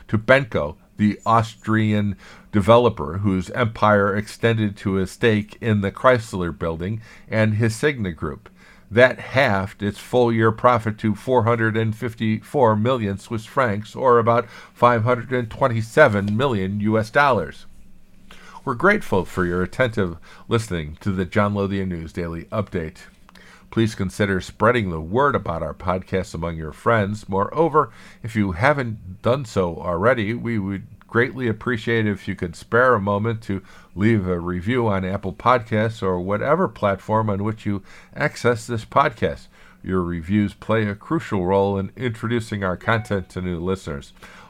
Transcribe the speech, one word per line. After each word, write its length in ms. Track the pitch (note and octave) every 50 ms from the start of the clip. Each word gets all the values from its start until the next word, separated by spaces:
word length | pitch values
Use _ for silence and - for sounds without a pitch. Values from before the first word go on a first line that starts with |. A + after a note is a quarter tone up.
| -
to 100 | - -
Benko, 600 | G#2+ A2 - C3 C#3 C#3 A2+ - E2+ D2 D2+ D#2 - _ _ _
the 220 | - G#2+ G#2 G2 - -
Austrian 880 | A2 A2+ A2+ A2+ A2+ - - - G#2+ A2 A2 A2 G#2+ G#2+ G#2+ G#2 G#2 G2 - - - - - - -
developer 680 | - G#2+ F2+ G#2 A#2 A#2+ B2 A2+ - - D2 C#2+ E2 G2+
whose 320 | G2+ G#2 F#2+ F#2+ F2 -
empire 640 | - B2+ B2 A2 A2+ - A2 G#2+ G#2 G2+ G2+ G2+ G2
extended 640 | G#2 G#2 - - - - A#2 A2+ A2 G#2+ G#2 G2
to 220 | - - G#2 F#2+ F#2+
a 100 | F#2 F2+
stake 500 | - - B2 A#2 G#2+ G#2 G#2 - - -
in 200 | - A#2 G#2+ G#2
the 100 | G2 G2
Chrysler 680 | - - - C3 B2+ A#2 A2 - - F#2 F2+ E2 D2
Building 440 | - F2 E2 E2 E2 F2 G2 A2+ A2+ A2 - - - - -
and 260 | A2 A2 A2 A2 G#2+
his 200 | G#2 A#2+ A2+ A2+
Cigna 400 | - - D3+ C#3+ B2 G#2 F#2 E2
Group. 340 | - F2 D2+ C#2+ - - - - - - - - - - -
That 280 | F#2+ A#2 B2+ B2+ - -
halved 640 | - - - C3 C#3+ A#2+ G2+ F#2+ G2 G2+ - - G2+
its 140 | G2+ G2 -
full-year 520 | - - - B2+ B2 A#2 A2+ A2+ A2 A2+
profit 480 | G#2+ - - B2 B2 A#2 A2 A2 G#2 -
to 160 | - A2 G2+
four 300 | - - C3 B2+ B2 G#2+
hundred 320 | A#2 A#2+ A2+ A2+ A2 G#2+
and 180 | A2+ A2+ A2 G#2+
fifty-four 840 | - B2+ A#2 A2+ - A#2 A2 A2 G#2+ - - - D3 B2+ A2 A2
million 420 | G#2 G#2+ B2 C3+ B2 G#2+ G2 G2 F#2
Swiss 260 | - - A#2 A2 A2
francs, 520 | - - C#3 C3 A2+ G2 G#2 G#2+ - -
or 220 | A#2+ B2+ C3 A#2+ A#2
about 300 | A2 A#2+ A#2 A#2+ A#2 - - - - -
five 300 | _ - A#2+ A#2+ A#2+ A#2 G#2+
hundred 280 | B2 B2 A#2+ A2+ -
and 180 | C3 B2 A#2+ A2+
twenty-seven 840 | - - C#3+ B2+ A2+ A2+ A2 A2+ - D3+ D#3 B2+ G2+ G2+ G2 G#2 G#2
million 440 | A2 C3+ C#3+ A#2 G2 F#2+ F#2+ G2+ G#2
U 180 | G#2 G#2+ G#2+ A2
S 120 | G#2+ -
dollars. 560 | - C#3+ D3 C#3+ B2 G2+ D#2+ C#2 - - - - - - - - - - - - - - - - - - - - - - -
We're 100 | C3+ B2+
grateful 500 | A#2 D#3 G3 G#3 G#3 - - G#2+ F#2+ E2+
for 200 | - - F#2 F2+
your 180 | F2 F2 F2+
attentive 540 | F2+ - - - C3 A#2+ A2 G#2 F#2+ F2 D#2+ - - - - - - -
listening 500 | - A#2 A2+ - F2+ E2+ D2+ D2 D2+ -
to 100 | - G#2
the 140 | F#2+ F#2+ F#2
John 300 | E2 - A2 G2+ G#2 G#2
Lothian 340 | G2+ G2 F#2+ G2+ G2 F#2+ F#2+
News 240 | F2+ E2 D#2+ D#2+
Daily 320 | - F#2+ F2 E2+ E2 E2+ E2 -
Update. 460 | A2 A2 G2 - - F2+ D#2 E2 - - - - - _ - - - - - - - - - -
Please 240 | - A#2+ A#2 A2 -
consider 460 | - G2+ F#2 - - G#2+ G2 G2 F2+
spreading 500 | - - - - G#2+ A2+ B2 B2 G2+ F#2
the 100 | E2 D#2+
word 340 | D#2+ E2 G2 B2 C#3+ C#3+ B2
about 260 | F#2+ - - E2 D#2+
our 120 | D#2+ D2+ -
podcast 600 | - - F#2 F2+ F#2 F#2 - G2+ F#2 F#2 - -
among 220 | E2 E2 E2+ E2
your 160 | D#2+ D#2 D2+
friends. 560 | C#2+ - - A#2 A#2 A2 G2+ F#2+ G#2 G#2 - -
Moreover, 600 | G2 F#2+ G2+ - - D3+ E3+ D#3+ C3+ D#3 C#3 - - - - - - -
if 120 | - A2+ A2
you 180 | A2 G2+ G2
haven't 680 | F2 D#2+ A#2 C#3+ D3 C#3+ B2+ A#2 G#2+ A2 - F#2 F#2 -
done 220 | - A2 B2+ C#3 A#2+
so 320 | - - G2+ F#2 F2 E2
already, 580 | - E2 F2+ F2 E2+ G2 A#2+ C3 A#2+ G2+ G2+ A#2
we 240 | A#2+ A2+ A#2 A#2 G#2
would 280 | F#2+ G2 G2 F#2 - - - - -
greatly 420 | - - A2+ B2 C3 - B2+ B2+ A2+
appreciate 580 | G#2+ A2 - B2 B2 A2+ - A#2 A#2 A2+ A2
if 200 | G#2 G2+ F#2+ -
you 80 | - F#2
could 220 | - F#2 E2+ E2
spare 380 | - - - - A#2 B2+ B2+ B2
a 60 | G#2
moment 420 | F#2+ G2+ G2+ G2+ G#2+ A#2 A2+ A2
to 200 | - - G2 - - - - - - - -
leave 320 | F2 G2+ A2+ A#2 G#2 F#2
a 120 | F#2 F2+ F2
review 500 | E2+ F2 F2+ F2+ E2+ G#2 B2+ B2+ A#2 A2
on 160 | G2 F#2+ F#2
Apple 280 | F#2 F#2+ G2+ - F#2+
Podcasts 720 | - - - A#2 B2+ B2 A2+ - A2+ G#2+ A2 A2+ A2 -
or 180 | F#2+ F#2+ F#2 F2+
whatever 480 | F2+ F#2+ G#2 G#2+ A2+ C3+ D3+ F3+ F#3 F3+
platform 640 | - - - G2+ G2 F#2+ - - G#2+ A2 A2 G#2+
on 140 | G2+ F#2+ G2+
which 200 | A2 A2 A2 -
you 180 | G#2 G2+ G2 - - - - - - -
access 520 | - C#3 D3+ - - - A#2+ B2 A2 -
this 180 | - A#2+ A2 -
podcast. 600 | - - C#3 C#3+ D3+ - - - D#2+ C#2 - - - - - - - - _
Your 200 | - F2+ F#2 F#2
reviews 500 | F2 E2+ F2 E2+ D#2 E2+ G2+ G#2+ G#2 G2
play 340 | - - - - G#2+ A2+ G#2+
a 80 | G#2 G2+
crucial 520 | - - - D#3 E3 - - A2 G2 F2+
role 320 | F2+ G2 G2 G2 G2+ G2 G2
in 120 | F#2+ F#2+ -
introducing 680 | G#2 C3 B2 A2+ - - A2 A#2+ A#2 A2+ - G#2+ G2+
our 140 | G2 F#2 F2
content 520 | F2 - - A2+ A2 A2 - G#2 F#2+ F2+ -
to 100 | - F#2
new 180 | F2+ F#2 F2 D#2+
listeners. 540 | E2+ F#2 F#2+ F#2+ - E2+ D2 C#2 - - - - - - - - -